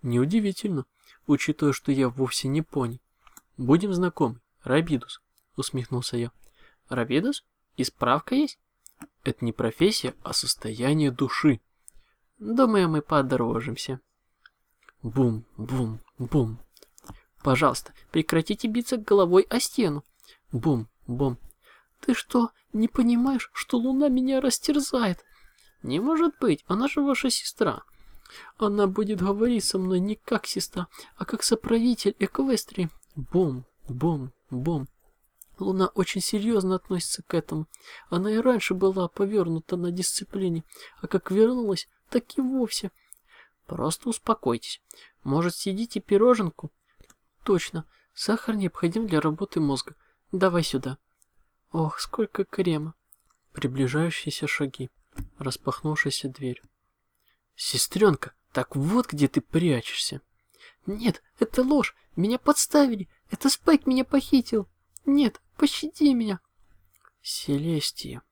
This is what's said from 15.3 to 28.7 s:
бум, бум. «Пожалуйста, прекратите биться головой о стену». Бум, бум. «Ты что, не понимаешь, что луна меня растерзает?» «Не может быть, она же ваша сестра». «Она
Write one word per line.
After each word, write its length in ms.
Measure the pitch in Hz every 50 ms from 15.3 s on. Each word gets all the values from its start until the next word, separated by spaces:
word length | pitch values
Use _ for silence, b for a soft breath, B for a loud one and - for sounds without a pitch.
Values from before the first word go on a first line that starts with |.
| 110 110 117 _ _
бум, 420 | - 110 120 127 131 123 113 113 117 - _ _
бум. 420 | - 127 123 - 151 123 113 110 117 - _ _ - - _ _ - - - B B B B _ _ -
«Пожалуйста, 500 | 143 131 131 175 135 123 - - - b b b _
прекратите 560 | - 165 156 - - 165 165 - 208 - -
биться 300 | 226 214 240 233 - 262
головой 460 | 233 208 - 208 202 185 175 175 190 190 -
о 100 | - 247
стену». 440 | - - - - 233 175 147 143 - _ _ b b b b b b _
Бум, 360 | - 123 117 160 143 120 110 - _ _ _
бум. 300 | - 123 127 143 135 123 - - - - b b b b b b b b _
«Ты 140 | - - 240
что, 380 | - - _ - 247 233 233 _ _ _ _ -
не 140 | 214 220
понимаешь, 640 | 226 - - 247 233 240 233 247 269 269 240 - - _
что 240 | - - _ -
луна 320 | 240 226 262 262 269 294 285
меня 320 | 247 262 254 262 269 262
растерзает?» 840 | 269 262 240 - - - 294 294 277 - - 254 233 196 180 - _ b b b b b b b b b b _ -
«Не 160 | 123 131 160
может 380 | 220 285 320 311 339 320 - _
быть, 240 | - 226 156 - _
она 200 | - 185 208 254
же 140 | 285 - 302
ваша 280 | 285 277 262 - - 254
сестра». 540 | 233 - - - - - - 151 110 - - _ B B B B B B B B B B B B B
«Она 300 | _ 220 208